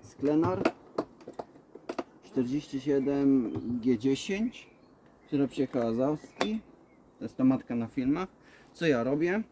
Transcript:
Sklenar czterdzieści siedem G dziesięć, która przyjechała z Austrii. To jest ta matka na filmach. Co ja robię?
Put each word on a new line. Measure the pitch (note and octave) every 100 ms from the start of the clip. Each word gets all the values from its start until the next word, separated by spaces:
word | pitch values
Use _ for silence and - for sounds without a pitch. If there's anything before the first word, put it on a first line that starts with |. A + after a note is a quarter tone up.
Sklenar | - - C#3 D3+ E3+ F#3 F#3 - - - - - - - - - - - - - - -
czterdzieści | - - B2 C#3+ - C#3
siedem | C3+ C#3 C3 C#3+ C#3 C3+ A2 - - B2
G | A#2 A#2
dziesięć, | C3 C3+ - G3 A#3 - - - - - - - -
która | C#3+ C3+
przyjechała | - C3 B2+ A#2
z | A2+
Austrii. | C3+ D#3 - - G#3 A3 - - - - - _
To |
jest | - -
ta |
matka | C3 C3 -
na | A#2+ A2+
filmach. | - B2+ D#3 F#3 - - - -
Co | - E3+
ja | B2+
robię? | A#2+ C#3+ E3+ G3 A3+